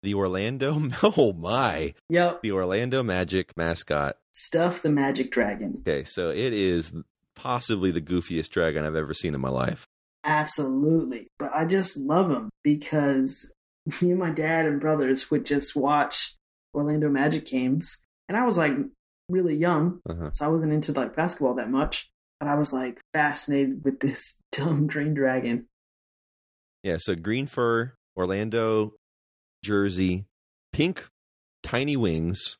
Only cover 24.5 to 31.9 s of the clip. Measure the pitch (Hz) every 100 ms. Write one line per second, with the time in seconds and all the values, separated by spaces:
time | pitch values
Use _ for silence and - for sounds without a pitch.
24.5 | - 147 147 151 151 147 151 131 131 120
25.5 | 120 - _ _ _ _ _ _ _ _
26.5 | _ _ _ 98 82 - 87 85 117 139
27.5 | - 120 117 123 - _ - 90 98 110
28.5 | 113 113 110 107 - _ _ _ _ _
29.5 | _ 95 104 101 90 92 90 101 _ _
30.5 | _ _ - 160 185 - _ _ _ _
31.5 | _ - 120 139